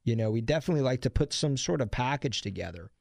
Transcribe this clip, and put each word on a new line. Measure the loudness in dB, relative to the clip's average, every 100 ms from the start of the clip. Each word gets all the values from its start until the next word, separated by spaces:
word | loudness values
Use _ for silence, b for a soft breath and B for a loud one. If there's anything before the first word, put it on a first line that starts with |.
You | 0
know, | 2 2
we | 0
definitely | 2 0 2 2
like | 2 2
to | 0
put | 2 0
some | 0 0 0
sort | 0 0
of | 0
package | 0 0 0 -2 -4
together, | -6 -6 -8 -10 -16 _